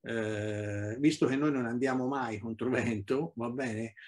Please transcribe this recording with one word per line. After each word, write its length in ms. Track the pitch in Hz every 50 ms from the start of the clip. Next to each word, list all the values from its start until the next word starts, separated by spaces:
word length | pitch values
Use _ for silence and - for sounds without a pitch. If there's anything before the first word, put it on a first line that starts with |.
| -
eh, 920 | 117 117 113 110 107 107 104 104 107 104 104 104 104 101 101 104 104 113 131
visto 280 | 143 156 151 - -
che 100 | 123 131
noi 160 | 139 151 151
non 140 | 143 131 120
andiamo 400 | 113 120 123 131 131 127 131 127 127
mai 300 | 139 135 127 113 107 101
contro 320 | 104 113 110 110 113 127
vento, 600 | 131 127 117 117 113 104 98 - 131 139 165 165 -
va 140 | 113 117 117
bene, 440 | 120 135 - 120 110 107 117 113 - - -